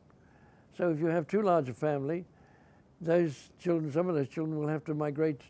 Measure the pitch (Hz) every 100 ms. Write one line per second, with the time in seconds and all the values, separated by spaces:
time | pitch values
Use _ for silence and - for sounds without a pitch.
0 | - - - - - - - - 180 151
1 | 165 170 151 202 208 170 131 117 151 143
2 | 139 170 180 - - - - - - _
3 | 165 175 170 131 - - 175 170 156 139
4 | 180 160 131 - 160 156 147 156 - 151
5 | 151 143 160 139